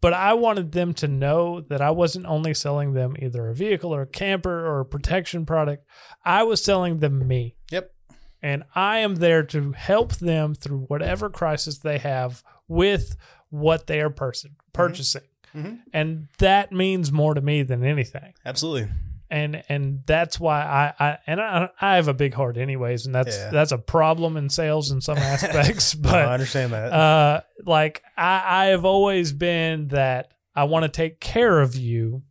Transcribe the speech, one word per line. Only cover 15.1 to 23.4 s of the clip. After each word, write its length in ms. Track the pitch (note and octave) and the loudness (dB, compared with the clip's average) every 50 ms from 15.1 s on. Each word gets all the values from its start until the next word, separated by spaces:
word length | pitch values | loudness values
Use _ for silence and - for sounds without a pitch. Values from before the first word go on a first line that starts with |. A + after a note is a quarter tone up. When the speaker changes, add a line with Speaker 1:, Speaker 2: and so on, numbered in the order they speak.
| - C#3 _ _ _ _ _ _ _ | -6 -6 _ _ _ _ _ _ _
Speaker 2:
Mm-hmm. 200 | D3+ D3+ F#3+ A3+ A#3+ _ - - | -12 -12 -10 -12 -14 _ -8 -4
Speaker 1:
And 340 | D#3 D#3 D#3+ D#3+ D#3+ D#3 C#3+ _ _ | -2 -2 -2 -4 -6 -10 -14 _ _
that 340 | F#3+ F#3+ F#3+ G3+ G3+ - F#3+ | 4 6 6 4 4 2 -2
means 380 | F3+ F#3 F#3+ F#3+ F#3 F3 C#3+ | 0 0 0 2 0 0 0
more 220 | C#3 D3+ D3 D3+ D3+ | 2 2 2 2 2
to 60 | D3+ | 0
me 220 | C#3 D3 D3 D3 C#3+ | 0 0 0 0 0
than 220 | B2+ C3 A#2+ B2 | 0 -2 -2 0
anything. 480 | C3+ D3 D3 B2+ - _ C#3 - - _ _ _ | 0 0 0 -2 -4 _ -16 -16 -16 _ _ _
Speaker 2:
Absolutely. 440 | B2+ B2+ - - E3 D#3 C3 A2+ G2+ - - - - - - - - | -8 -6 -4 -4 -4 -4 -4 -4 -4 -4 -6 -6 -8 -12 -14 -12 -6
Speaker 1:
And, 340 | - D3+ D3+ D3+ D3+ D#3 - - | -4 -4 -4 -4 -6 -10 -8 -6
and 320 | C#3+ C#3+ C#3+ C3+ C#3 C3+ C3+ | -4 -2 -2 -2 -4 -6 -2
that's 340 | - D#3 D#3+ E3+ D#3+ - - | 0 2 2 2 -2 -4 -2
why 220 | E3+ E3 D3+ D3 | 0 0 0 0
I, 320 | D3 D3+ C#3+ C#3 D3 D3 - - C#3+ | 0 0 2 2 2 0 0 0 0
I, 140 | D3 D3 - _ | 0 0 -2 _
and 160 | - D#3 F3+ | -6 -4 -4
I, 280 | G#3+ A3 G3 E3+ F3 F3+ - - | -2 -2 0 -2 -2 -2 -4 -2
I 140 | - G3 G3 | 0 4 4
have 120 | F3+ E3+ D3 | 4 4 2
a 60 | C#3 | 2
big 200 | B2+ D3 C#3 B2 | 0 0 -2 0
heart 200 | A#2+ C#3 B2 A#2+ A#2+ | -2 -4 -2 -2 -4
anyways, 480 | B2 C#3 C3+ C3 B2 A#2+ B2 A#2+ A#2 C3+ | -4 -4 -4 -4 -4 -4 -4 -4 -6 -2
and 80 | C3 | 0
that's, 200 | B2+ C3 B2 G#2+ | 0 0 0 -2
Speaker 2:
Yeah. 140 | - | -8